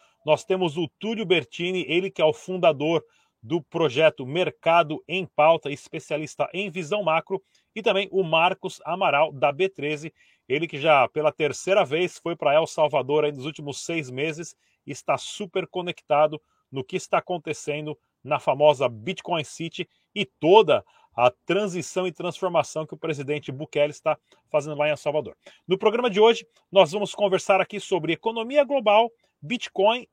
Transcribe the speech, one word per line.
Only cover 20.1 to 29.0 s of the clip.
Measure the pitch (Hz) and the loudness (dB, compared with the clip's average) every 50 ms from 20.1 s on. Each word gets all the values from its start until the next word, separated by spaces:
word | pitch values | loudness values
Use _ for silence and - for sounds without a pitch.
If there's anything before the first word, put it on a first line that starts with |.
| - | -8
e | 202 202 | -8 -8
toda | - _ - - 156 185 220 214 151 139 107 - _ _ _ _ _ - | -8 _ -2 4 6 8 8 8 6 2 0 0 _ _ _ _ _ -2
a | - 120 127 - _ _ | 2 2 2 2 _ _
transição | - 170 196 214 202 175 185 156 - - 190 185 185 | -4 -2 -2 -2 -4 -6 -6 -8 -6 -6 -4 -4 -4
e | |
transformação | 170 - 170 175 - - - 185 175 165 143 - - 156 156 | -6 -6 -8 -8 -8 -4 -6 -2 0 0 -2 -2 -4 -10 -10
que | 151 - | -10 -12
o | 156 | -10
presidente | - 160 156 139 143 131 147 151 - - | -6 -6 -6 -6 -6 -6 -6 -6 -6 -10
Bukele | 135 131 156 - - 151 147 151 | -12 -12 -10 -6 -2 0 0 0
está | 147 - - 160 151 - _ _ _ _ _ _ | -2 -4 -4 -4 -4 -4 _ _ _ _ _ _
fazendo | - 151 143 151 151 143 | -2 -2 -2 -2 -4 -2
lá | 147 151 | -2 -2
em | |
El | 151 139 | -2 -4
Salvador. | - 151 143 151 151 - - _ _ - - _ _ - | -4 -4 -4 -4 -4 -6 -10 _ _ -20 -20 _ _ -4
No | 180 190 | -2 2
programa | - 226 208 240 247 247 | 2 0 0 2 -2 0
de | 190 202 | 2 6
hoje, | 208 233 233 226 - _ _ _ _ _ | 6 6 6 4 0 _ _ _ _ _
nós | - 196 185 147 | 6 6 6 6
vamos | 160 208 202 - - | 4 -4 -6 -6 -4
conversar | - 208 202 185 175 - - 196 190 | -2 -2 0 0 0 0 2 2 2
aqui | 190 - - 202 | 2 -2 -4 -12
sobre | - - 196 170 151 156 165 | -6 -4 -4 -2 -2 -2 -4
economia | - - 226 226 233 226 233 269 294 285 | -4 -4 -6 -4 -4 -6 -2 0 0 2
global, | 233 285 277 220 214 202 214 | 2 0 -2 2 4 4 4